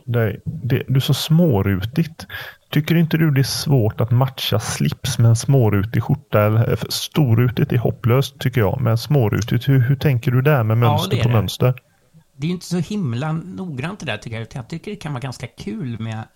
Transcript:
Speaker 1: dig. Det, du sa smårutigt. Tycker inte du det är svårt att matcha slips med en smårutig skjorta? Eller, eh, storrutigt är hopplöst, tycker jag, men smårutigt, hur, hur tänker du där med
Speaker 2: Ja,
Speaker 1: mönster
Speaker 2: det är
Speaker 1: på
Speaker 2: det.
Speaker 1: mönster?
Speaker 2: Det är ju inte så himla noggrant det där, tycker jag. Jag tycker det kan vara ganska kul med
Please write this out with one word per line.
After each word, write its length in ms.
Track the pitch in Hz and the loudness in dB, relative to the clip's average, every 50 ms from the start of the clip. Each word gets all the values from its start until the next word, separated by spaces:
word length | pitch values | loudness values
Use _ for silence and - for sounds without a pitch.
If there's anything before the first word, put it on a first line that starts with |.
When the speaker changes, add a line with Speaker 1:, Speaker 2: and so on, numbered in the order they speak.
| - | -6
Speaker 1:
dig. 360 | - 117 120 113 101 101 - - | -2 0 0 0 0 -2 -6 -8
Det, 380 | - - - - 117 - - - | -10 -8 -6 -2 -2 0 0 0
du 140 | - 131 135 | 0 0 0
sa 120 | - - 135 | 2 2 0
smårutigt. 1120 | - - - 156 165 180 156 110 95 95 98 98 87 95 117 - - 165 - - - - - - - - - - - _ _ | 0 0 2 4 4 4 4 4 2 2 2 0 0 -2 -2 -2 -2 -2 -2 -4 -16 -16 -14 -14 -14 -14 -14 -18 -20 _ _
Tycker 260 | - 151 151 - 165 | 0 0 2 2 2
inte 220 | 170 170 156 165 | 2 2 2 2
du 140 | 151 165 160 | 2 2 4
det 100 | 135 135 | 4 2
är 20 | 131 | 2
svårt 580 | - - - - 156 139 131 107 110 - - | 0 -2 -4 0 2 2 2 2 2 0 0
att 100 | 113 110 | 0 2
matcha 480 | 117 120 131 131 - - - - 107 107 | 2 2 2 0 -2 -6 -4 -2 -2 -2
slips 600 | - - - - 143 147 - - - - - - | -2 -2 -4 -2 -2 -2 -2 -4 -4 -4 0 4
med 100 | 113 117 | 4 4
en 60 | 117 | 4
smårutig 680 | 113 - - 139 135 113 104 101 101 101 113 - 110 - | 4 2 2 4 4 4 4 2 2 0 0 -2 -2 0
skjorta? 380 | - 147 - - _ - 107 | 0 -2 -2 -2 _ 2 2
Eller, 300 | 104 107 110 113 117 - | 4 4 4 2 2 2
eh, 60 | - - - - | 0 -2 -4 -6
storrutigt 840 | - - - - - 165 151 117 110 117 123 127 - - 156 - - | -6 -6 -8 -4 0 0 2 4 4 4 2 2 0 0 0 0 0
är 40 | |
hopplöst, 640 | 120 - - - - - 110 120 135 139 - - - | 0 0 -2 -2 0 0 2 2 2 0 -2 -4 -6
tycker 220 | - 127 - 123 | -4 -2 0 2
jag, 200 | 104 90 - - | 2 2 0 0
men 160 | 120 113 113 | 0 0 0
smårutigt, 720 | 117 - - 147 139 113 101 - - 113 - 127 120 - 139 | 0 0 0 2 2 2 2 0 -2 -2 0 -2 -2 2 2
hur, 100 | 135 131 | 2 4
hur 160 | 120 127 139 | 4 2 0
tänker 360 | - - 151 127 117 - 131 | 0 0 0 0 0 0 0
du 100 | 123 127 | 0 2
där 220 | 131 151 151 123 110 | 2 2 2 2 2
med 140 | 110 110 | 2 2
Speaker 2:
Ja, 20 | 113 117 117 | 2 2 2
Speaker 1:
mönster 180 | 147 156 165 - | 2 2 0 -2
Speaker 2:
det 100 | - - | -2 0
är 40 | - | 0
Speaker 1:
på 60 | 117 | 2
Speaker 2:
det. 60 | 123 | 2
Speaker 1:
mönster? 380 | 107 92 90 - - 120 127 - - - _ _ _ _ _ _ - _ _ _ | 2 0 0 -2 0 0 0 0 -2 -6 _ _ _ _ _ _ -20 _ _ _
Speaker 2:
Det 100 | 135 143 | -8 -6
är 20 | |
ju 60 | 170 180 | -6 -6
inte 120 | 175 - | -6 -6
så 120 | - 170 | -4 -4
himla 540 | 185 - - 214 208 175 120 113 123 147 156 | -4 -4 -4 -4 -4 -4 -4 -4 -4 -4 -4
noggrant 680 | 160 165 - 180 190 190 190 180 143 123 139 175 208 - | -4 -6 -6 -10 -12 -10 -10 -10 -8 -8 -8 -8 -8 -8
det 60 | - | -8
där, 120 | 135 107 | -8 -8
tycker 200 | - - 117 113 113 | -8 -8 -10 -10 -10
jag. 80 | 113 - - | -10 -12 -12
Jag 140 | 139 120 - | -14 -12 -12
tycker 220 | 170 160 - 214 | -12 -12 -10 -12
det 60 | 208 | -12
kan 160 | - - 151 143 | -10 -10 -8 -8
vara 80 | 120 | -8
ganska 260 | 139 131 113 - 127 | -8 -10 -10 -10 -14
kul 520 | - _ - - 202 214 226 156 123 117 104 | -14 _ -12 -12 -10 -8 -8 -8 -8 -8 -6
med 240 | 113 113 110 110 110 - _ | -8 -8 -8 -8 -10 -14 _